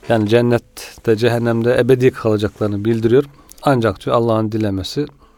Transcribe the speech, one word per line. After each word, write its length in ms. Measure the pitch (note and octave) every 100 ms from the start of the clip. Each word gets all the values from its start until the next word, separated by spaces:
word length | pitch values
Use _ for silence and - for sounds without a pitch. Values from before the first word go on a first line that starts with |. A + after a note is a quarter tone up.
| -
Yani 200 | A#2 G#2
cennette, 840 | A#2 A#2+ A#2+ _ - - - - A2
cehennemde 600 | A#2 A#2 A#2 A#2 A#2 B2
ebedi 320 | A#2+ C3 B2+
kalacaklarını 760 | - A2+ G#2+ G#2 - G#2+ G2+ G#2+
bildiriyor. 380 | A2+ A2 B2 C#3+ - - -
Ancak 440 | - C3 A2+ F#2 -
diyor 100 | B2
Allah'ın 360 | A#2 A2 A2
dilemesi 540 | A2 G#2+ F#2+ F#2 - D3 _ _